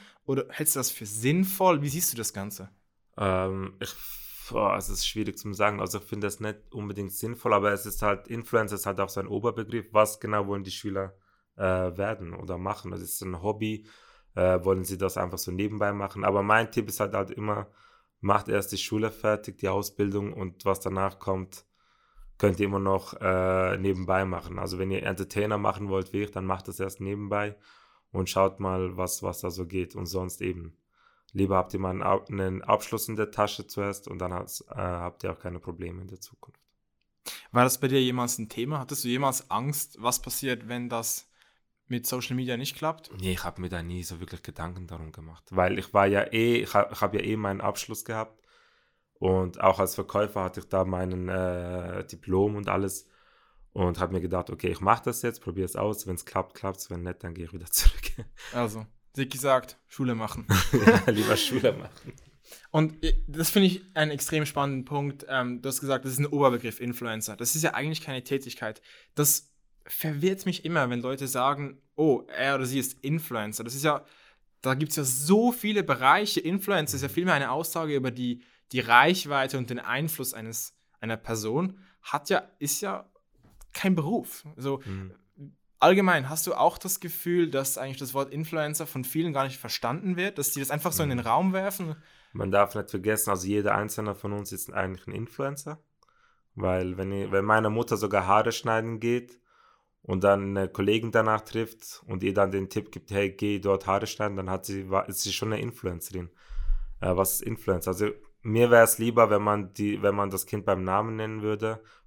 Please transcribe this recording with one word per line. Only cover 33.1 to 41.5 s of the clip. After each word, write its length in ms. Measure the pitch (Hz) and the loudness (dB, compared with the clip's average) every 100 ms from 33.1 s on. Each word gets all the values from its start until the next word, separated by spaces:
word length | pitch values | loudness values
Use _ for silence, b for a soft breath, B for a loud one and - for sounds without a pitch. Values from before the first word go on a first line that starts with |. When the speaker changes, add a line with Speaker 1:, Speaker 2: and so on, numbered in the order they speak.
| 107 | -4
Speaker 2:
der 140 | 107 | -2
Tasche 360 | - 104 - - | 0 0 -2 -8
zuerst 400 | - 101 98 - | -6 -4 -6 -10
und 120 | 90 | -8
dann 140 | 90 | -6
hat's, 280 | 90 98 - - | -6 -8 -12 -10
äh, 60 | - | -6
habt 480 | 92 87 87 - | -4 -4 -8 -6
ihr 80 | 95 | -8
auch 60 | 87 | -8
keine 200 | 90 85 | -10 -10
Probleme 420 | 92 85 87 90 | -10 -10 -10 -10
in 60 | 95 | -14
der 140 | 92 | -16
Zukunft. 400 | - - - _ _ _ _ _ _ _ B B B | -20 -20 -20 _ _ _ _ _ _ _ B B B
Speaker 1:
War 120 | 123 | 4
das 160 | 127 127 | 4 2
bei 80 | 135 | 2
dir 120 | 135 | 2
jemals 360 | 127 123 120 - | 2 0 -2 -4
ein 100 | 107 | -8
Thema? 320 | - 127 151 | -6 -6 -6
Hattest 240 | 127 143 | -6 -6
du 60 | 123 | -2
jemals 400 | 127 139 127 - | 0 0 -2 -2
Angst, 460 | 107 135 147 - - | -4 -2 -4 -6 -6
was 220 | 117 123 | -2 -2
passiert, 480 | 127 - 135 123 110 | -4 -6 -4 -4 -6
wenn 180 | 123 120 | -8 -4
das 400 | 117 117 - - b b | -4 -4 -6 -10 b b